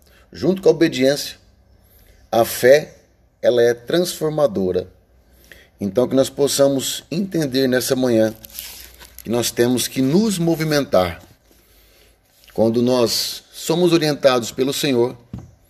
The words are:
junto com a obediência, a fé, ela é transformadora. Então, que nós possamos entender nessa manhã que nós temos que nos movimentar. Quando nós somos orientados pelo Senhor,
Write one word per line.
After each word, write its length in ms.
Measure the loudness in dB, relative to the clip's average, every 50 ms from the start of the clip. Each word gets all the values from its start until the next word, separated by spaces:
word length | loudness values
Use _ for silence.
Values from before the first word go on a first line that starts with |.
| _ _ _ _ _ _ -12
junto 280 | -6 -2 -2 -2 2
com 80 | 4 2
a 40 | 4
obediência, 640 | 4 2 0 0 0 0 0 0 0 -4 -12 -14 -18 _ _ _ _ _ _ _ _ _ _ _ _ _ _ _ _ _ -4
a 140 | 0 0 0
fé, 520 | 0 -2 2 6 6 6 6 4 -2 -14 -20 _ _ _ _ _ _ _ _
ela 220 | 0 0 2 4 4
é 100 | 2 2
transformadora. 1160 | 0 -4 -4 -2 -2 -2 -2 -4 -6 -6 -4 -2 0 0 0 0 0 -2 -2 -2 -2 -4 -6 -14 _ _ _ _ _ _ _ _ _ _ -20 -20 -20 -20 _ _ -8
Então, 280 | -8 -4 -2 0 0 0
que 80 | 2
nós 140 | 0 0 0
possamos 760 | 0 -2 -2 0 2 2 2 2 2 0 -4 -6 -8 -10 -10 -8
entender 580 | -6 -6 -6 -4 -4 -4 -4 -2 0 0 0 2
nessa 260 | 0 0 0 0 -2
manhã 400 | 0 0 0 2 2 2 0 -2 -6 -18 -20 -18 -16 -16 -16 -16 -20 -20 -20 -20 -20 -20 -20 -20 -16 -8
que 80 | -6
nós 200 | -4 -4 -4 -4
temos 360 | 0 0 0 2 2 -2 -4
que 160 | -4 -4 -2 -2
nos 360 | 2 2 2 2 0 -2 -2
movimentar. 840 | 0 -2 0 0 -2 -2 -2 -2 -2 0 0 0 0 0 -4 -8 -14 -20 -20 _ _ _ _ _ _ _ _ _ _ _ _ _ _ _ _ _ _ _ _ _ _ _ -4
Quando 300 | 0 0 0 2 0 0
nós 640 | 2 2 2 2 0 0 -2 -6 -6 -10 -12 -16 _ -18
somos 400 | -12 -4 -2 0 2 2 2 2
orientados 580 | 2 0 0 -2 2 2 2 2 2 -2 -4
pelo 220 | -4 -4 -2 -2 -2
Senhor, 440 | -2 -2 0 0 0 0 -2 -2 -8 -20 _ -16 -16 -16 -16 _ _ _ _